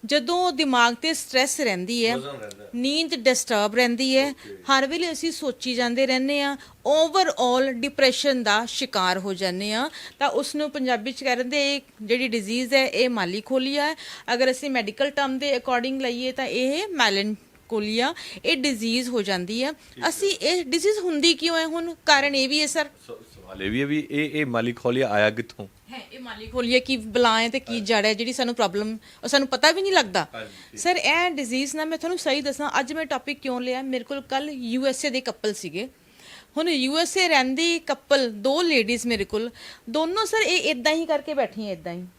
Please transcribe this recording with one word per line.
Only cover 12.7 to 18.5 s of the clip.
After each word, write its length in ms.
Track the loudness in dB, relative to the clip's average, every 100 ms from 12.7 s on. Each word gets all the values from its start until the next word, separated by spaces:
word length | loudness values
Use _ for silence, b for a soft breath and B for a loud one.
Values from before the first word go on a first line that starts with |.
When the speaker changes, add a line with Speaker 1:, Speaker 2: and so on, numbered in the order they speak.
Speaker 1:
ਹੈ, 120 | 2 2
ਇਹ 240 | 2 2
ਮਾਲੀਖੋਲੀਆ 760 | 2 -2 -4 -2 -2 0 0 0
ਹੈ। 80 | -2 B B -4
ਅਗਰ 160 | 2 2
ਅਸੀਂ 200 | 2 -2
ਮੈਡੀਕਲ 400 | -2 -2 -2 -2
ਟਰਮ 280 | 0 -2 0
ਦੇ 180 | 0 -2
according 440 | 0 0 0 -2
ਲਈਏ 320 | -4 -2 -4
ਤਾਂ 140 | -4 -4
ਇਹ 420 | 0 0 0 -4
ਮੈਲਨਕੋਲੀਆ, 1300 | 2 2 4 0 -4 -10 -20 _ -4 -2 0 -2 -2 B B
ਇਹ 120 | -2